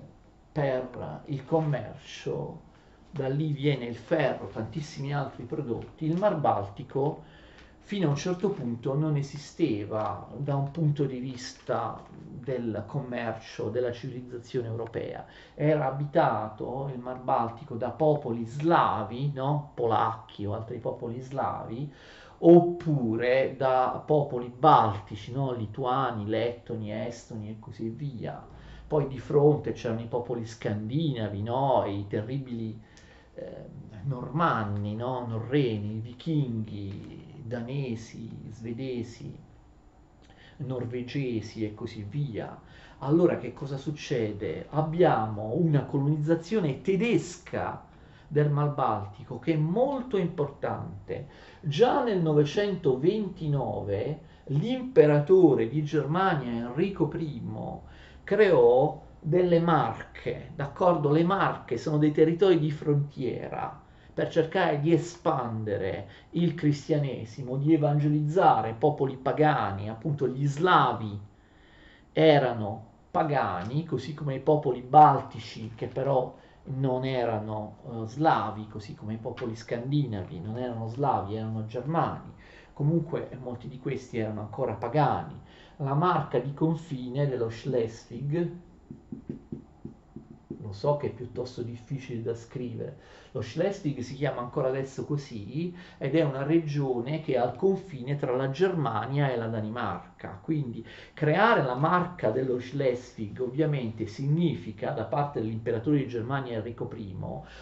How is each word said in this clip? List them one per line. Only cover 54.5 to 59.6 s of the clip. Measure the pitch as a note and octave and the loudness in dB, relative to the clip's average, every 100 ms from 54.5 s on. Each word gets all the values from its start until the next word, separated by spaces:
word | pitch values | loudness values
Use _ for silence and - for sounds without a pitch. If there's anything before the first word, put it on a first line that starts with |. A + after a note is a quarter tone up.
| C#3+ G#3+ C4 B3 E3 D3 D3 D3 F#3 E3+ A#2 A2+ | 0 0 0 4 8 10 8 8 10 10 8 2
di | D3 | 0
Germania | D3 D#3 C3+ E3+ F#3+ D#3+ B2 | 0 0 2 2 2 2 -2
Enrico | A#2 A#2+ B2+ G3+ - D3+ | -4 -4 -2 -2 0 -2
primo | E3 D#3+ A#2 A2+ A2 A#2 - - - - - | -2 -6 -6 -8 -8 -8 -10 -14 -20 -20 -14
creò | - G#2 G#2 C3 A#2+ B2 D3+ - - - | 0 4 6 8 8 8 6 0 -12 -10
delle | D#3 F3 F3+ | 0 4 6
Marche, | E3+ | 6